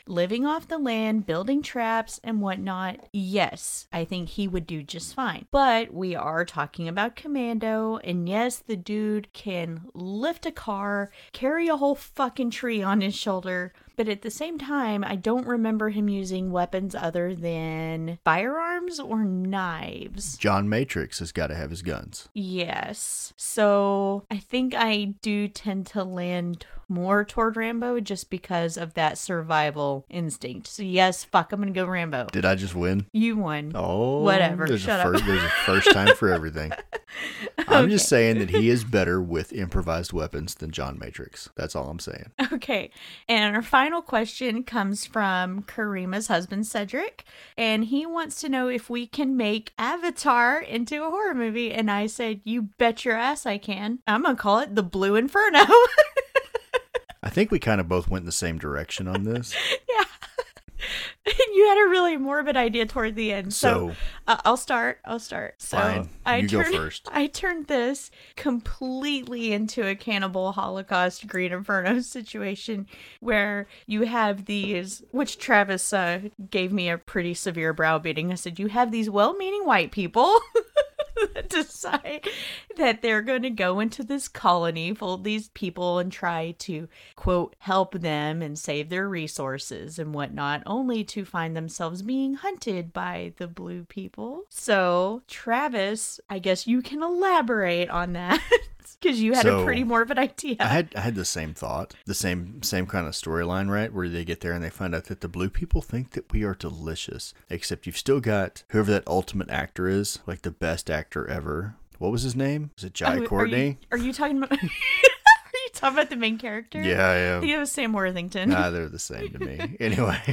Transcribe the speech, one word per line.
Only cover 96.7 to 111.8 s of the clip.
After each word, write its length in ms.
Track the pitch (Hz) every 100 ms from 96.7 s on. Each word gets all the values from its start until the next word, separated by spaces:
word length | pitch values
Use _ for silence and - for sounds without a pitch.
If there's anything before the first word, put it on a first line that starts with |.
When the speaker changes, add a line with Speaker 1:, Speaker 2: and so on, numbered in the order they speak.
| 247
Speaker 1:
can 200 | 247 294
elaborate 840 | 330 349 381 339 240 220 185 175 175
on 240 | 175 175
that 300 | 175 180 311 - 466 -
<laughs> 320 | - - -
'cause 160 | 359 240
you 140 | 220
had 120 | 254 214
a 20 |
Speaker 2:
So, 140 | 196
Speaker 1:
pretty 200 | 90 240
morbid 340 | 240 233 233 254
idea. 380 | 269 - 294 220
Speaker 2:
I 60 | 208
had, 260 | 156 160 -
I 40 |
had 140 | 110
the 100 | 104
same 300 | 87 - 78
thought, 400 | 76 62 65 - - -
the 80 |
same, 480 | 98 95 90 87 123
same 240 | - 92 90
kind 200 | 98 80
of 60 |
storyline, 560 | - 82 82 85 95 98
right? 220 | 101 113
Where 160 | 98 90
they 160 | 85
get 160 | 85 85
there 120 | 87
and 100 | 87
they 60 | 82
find 240 | - 92
out 100 | 82
that 160 | - 92
the 60 | 85
blue 200 | 87 95
people 300 | - 170 -
think 280 | - 117 131
that 180 | - -
we 120 | 110
are 100 | 104
delicious, 800 | 95 82 80 80 80 - - - - -
except 360 | 87 - - -
you've 100 | -
still 220 | - 139
got 420 | 113 104 92 - -
whoever 220 | 107 104
that 140 | 101 -
ultimate 440 | 90 - 98 -
actor 380 | - - - 92
is, 300 | 98 101 - -
like, 160 | 87
the 80 | 90
best 400 | 80 85 82 -
actor 360 | 76 - 76 -
ever. 480 | 69 73 76 101 -